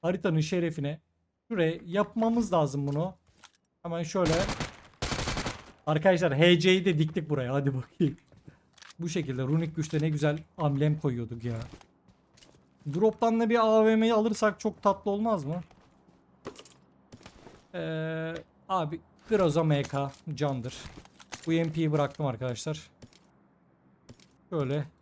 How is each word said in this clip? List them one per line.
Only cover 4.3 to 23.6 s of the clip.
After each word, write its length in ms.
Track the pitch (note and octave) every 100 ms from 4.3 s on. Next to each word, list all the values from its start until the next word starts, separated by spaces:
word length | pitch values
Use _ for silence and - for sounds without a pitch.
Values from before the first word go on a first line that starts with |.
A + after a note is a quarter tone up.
| E3 G3+ - - - - _ - - - - - - - - -
Arkadaşlar 520 | D#3 F3 F3+ E3 C3+
H 200 | E3+ F3
C'yi 260 | F#3 F#3
de 140 | F#3 D#3
diktik 320 | D#3 F3+ D3+
buraya. 240 | C#3+ B2
Hadi 200 | C#3 C#3
bakayım. 420 | C3 - _ D#3 - _ - - - _ _ - -
Bu 100 | E3
şekilde 340 | F3 C#3 B2+
runik 340 | C3 D#3 D#3+ D#3+
güçte 260 | D#3 D#3
ne 60 | D#3
güzel 300 | D3+ D3+ D3+ - -
amblem 420 | D3+ C#3 D3+ D3+
koyuyorduk 440 | D3+ A#2+ A#2 A#2
ya. 120 | A#2 A2+ A2 - - _ _ _ _ _ - _ _ _ -
Drop'tan 460 | D3 A3 G#3+ A3+ A3+
da 100 | A3+
bir 80 | A#3 A3
A 180 | A3
V 120 | A3 A3
M'yi 180 | A3+
alırsak 460 | A3+ A3 G#3+ G#3+ -
çok 220 | A3 -
tatlı 280 | G3+ G3 -
olmaz 340 | G3+ A3+ G#3
mı? 180 | C#3 F3 E3 - _ _ _ _ _ _ - - - - _ _ _ - - - - - _
Ee, 600 | F3 D#3+ D#3+ D#3+ D#3+ D#3+ E3 - _ -
abi 320 | F#3 D#3 E3 _ _ -
Groza 360 | G#3+ F3 D3
M 180 | D#3 D3
K 300 | C#3 C#3 C#3 - -
candır. 420 | C3+ C#3+ C3 A#2+ - - - - _ - - -
Bu 40 |
M 220 | E3 E3
P'yi 200 | D#3 D#3+
bıraktım 340 | D3 C#3+ - D3
arkadaşlar. 640 | A2+ B2+ A#2 - D#3 - _ - - _ _ _ _